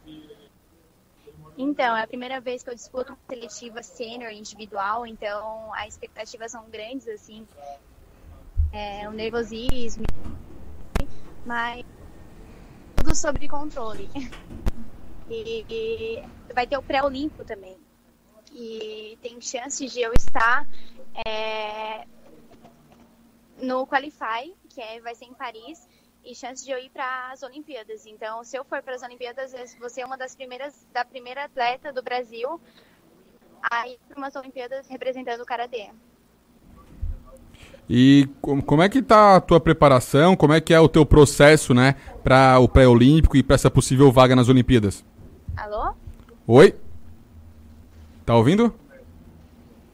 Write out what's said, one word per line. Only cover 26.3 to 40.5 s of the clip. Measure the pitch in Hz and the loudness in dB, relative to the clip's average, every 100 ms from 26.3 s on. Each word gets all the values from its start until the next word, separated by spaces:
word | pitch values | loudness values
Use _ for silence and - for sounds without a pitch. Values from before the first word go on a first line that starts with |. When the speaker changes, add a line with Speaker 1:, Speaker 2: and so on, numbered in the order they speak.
| 240 | -20
Speaker 1:
chance | 247 254 | -18 -18
de | 254 | -12
eu | 254 | -14
ir | 262 | -14
pras | 311 254 262 254 269 | -12 -10 -10 -14 -18
Olimpíadas. | 254 277 302 254 214 214 220 | -20 -20 -18 -18 -18 -20 -20
Então, | 214 220 226 | -16 -14 -14
se | 240 254 | -14 -16
eu | 277 | -12
for | 285 | -14
pras | 269 254 | -12 -16
Olimpíadas, | 247 247 240 240 262 | -16 -16 -16 -14 -16
eu | 254 247 _ | -16 -20 _
vou | 240 | -18
ser | 254 247 | -14 -14
uma | 262 | -14
das | 262 - | -16 -18
primeiras, | 254 247 285 _ _ | -20 -16 -18 _ _
da | 247 247 | -12 -12
primeira | 254 247 262 285 | -14 -18 -16 -14
atleta | 262 240 262 302 | -6 -6 -6 -10
do | 254 | -12
Brasil | 247 247 233 226 254 330 _ _ _ _ _ _ _ _ _ _ - | -10 -10 -10 -12 -12 -12 _ _ _ _ _ _ _ _ _ _ -8
a | 233 240 | -8 -10
ir | - _ | -16 _
pra | 277 | -16
umas | 277 277 | -14 -14
Olimpíadas | 262 262 247 269 269 | -16 -16 -14 -14 -16
representando | 262 254 254 247 233 | -12 -10 -10 -10 -12
o | 240 | -10
Karatê. | 233 240 247 202 220 _ _ _ _ _ _ _ - - - - - - - _ _ - - - | -10 -10 -12 -16 _ _ _ _ _ _ _ _ -20 -20 -12 -10 -12 -16 -20 _ _ -20 -20 -4
Speaker 2:
E | 120 135 143 139 - | 4 6 6 4 -4
com-, | - 143 | -6 -4
como | - 147 | 0 0
é | 196 | 2
que | 269 | 0
tá | 208 214 208 185 | 4 6 8 6
a | |
tua | - 165 | 4 2
preparação? | 165 156 143 127 - 139 170 190 | 2 4 4 4 2 2 4 4
Como | 147 | 4